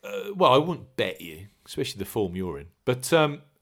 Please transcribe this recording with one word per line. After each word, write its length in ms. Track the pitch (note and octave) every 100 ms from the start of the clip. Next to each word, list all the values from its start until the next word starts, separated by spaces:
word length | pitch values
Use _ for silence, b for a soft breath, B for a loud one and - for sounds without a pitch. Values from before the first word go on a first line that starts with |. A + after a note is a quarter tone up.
uh, 300 | - - G3+ G3+
well, 180 | E3+
I 40 | C3
wouldn't 400 | D#3+ D#3 - -
bet 240 | G2+ -
you, 260 | E2+ D#2 G2+ _ _
especially 340 | - - G2+
the 60 | F#2
form 300 | A#2 G2 F2+
you're 240 | F2+ C#2+
in. 80 | C#2+ _
But, 300 | - B2+ -
um, 300 | E3 D3+ D3 _ _